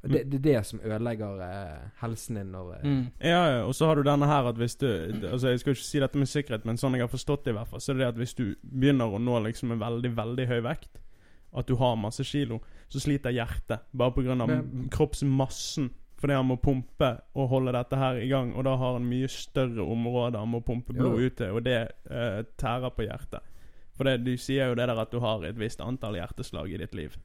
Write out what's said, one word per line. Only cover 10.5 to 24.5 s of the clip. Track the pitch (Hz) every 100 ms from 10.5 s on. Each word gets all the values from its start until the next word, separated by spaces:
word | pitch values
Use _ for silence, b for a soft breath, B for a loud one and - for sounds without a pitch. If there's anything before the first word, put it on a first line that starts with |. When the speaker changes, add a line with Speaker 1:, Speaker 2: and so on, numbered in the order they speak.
| 120
Speaker 2:
vekt, | 117 131 - - b b b b b 131
at | 123
du | 123
har | 127 113
masse | 104 -
kilo, | 135 147 131 113 b b b
så | 135
sliter | 147 127 123
hjertet, | 123 117 - - 113 -
bare | 127 123
på | 127
grunn | 127 127
av | 117
Speaker 1:
Men | 156 127 127 -
Speaker 2:
kroppsmassen, | - 151 - 143 135 131 - - - 131 - - -
fordi | 143
han | 139 131
må | 127
pumpe | - 131 117 - 139 120 - -
og | 131
holde | 131 131
dette | 123 127 135
her | 135 127
i | 120
gang, | 135 123 113
og |
da | 131 131
har | 127
han | 123 120
mye | 123 131
større | - - - 127 113
områder | 82 117 117 123 120 117
han | 120
må | 117
pumpe | 120 120 123
blod | 123 127 117
Speaker 1:
Jo. | 127
Speaker 2:
ut | -
til, | 104
og | 107
det, | 123 120 113 - -
eh, | 127 117 101 113 -
tærer | 123 120 127 -
på | 107
hjertet. | - - - b b b b b -
For |
det, | 135 127 123
du | 127
sier | -